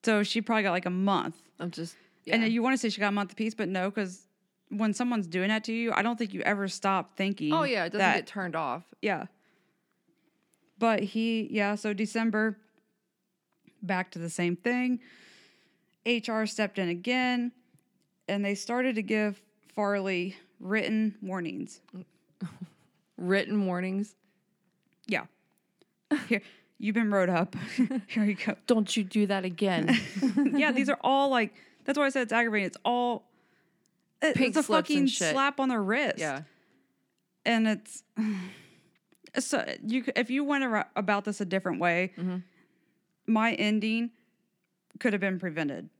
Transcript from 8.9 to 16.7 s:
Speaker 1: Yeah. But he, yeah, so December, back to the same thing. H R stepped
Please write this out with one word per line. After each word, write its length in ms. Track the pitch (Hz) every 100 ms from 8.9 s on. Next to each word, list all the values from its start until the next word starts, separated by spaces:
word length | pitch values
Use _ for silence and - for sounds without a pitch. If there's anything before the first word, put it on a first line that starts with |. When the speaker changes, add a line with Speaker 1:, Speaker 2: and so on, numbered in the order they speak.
| -
Speaker 1:
Yeah. 240 | 208 170 - _ _ _ _ _ _ _ _ _ _ _ _ _ _ _
But 200 | 226 214
he, 440 | 202 220 226 226 214
yeah, 260 | 214 202 208
so 180 | 214
December, 640 | 202 214 226 226 214 220 208 _ _ _ _ _ _ _ _ _ _ - _
back 300 | 185 185 185
to 80 | 170
the 100 | 170
same 280 | - 175 175
thing. 420 | 240 247 247 247 - - - - - _ _ _ _ _ -
H 220 | 240 220
R 180 | 220 214
stepped 320 | - 208